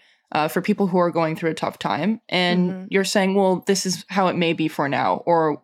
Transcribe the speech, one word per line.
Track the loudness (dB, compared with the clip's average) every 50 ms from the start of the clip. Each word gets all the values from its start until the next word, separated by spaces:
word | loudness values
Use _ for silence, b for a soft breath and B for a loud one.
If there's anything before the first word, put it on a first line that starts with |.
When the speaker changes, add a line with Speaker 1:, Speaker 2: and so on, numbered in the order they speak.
| b b b b b b
Speaker 1:
uh, | -2 0 0 0
for | -2 -2
people | 0 0 0 0 0 0
who | 2 2
are | 2 2
going | 2 0 0 0 -2
through | -2 -2 -4
a | -2
tough | -2 -4 -6 -6 -4
time. | -4 -4 -2 0 0 -2 -2 -2 _ -4
And | -2 0 2 2 2 2 2 0
Speaker 2:
Mm-hmm. | -2 -6 -10 -2
Speaker 1:
you're | 0 0 0
saying, | 2 0 0 2 2 2
"Well, | 2 4 4 2 0 0
this | 0 0 0 0
is | -4 -4 -6 -8 -4
how | -2 0 2 2
it | 2
may | 2 0 0 0
be | 0 -2 -4
for | -2 -2 -4 -2
now," | 0 0 0 0 0 -2 0
or, | 0 2 2 2 0 0 -4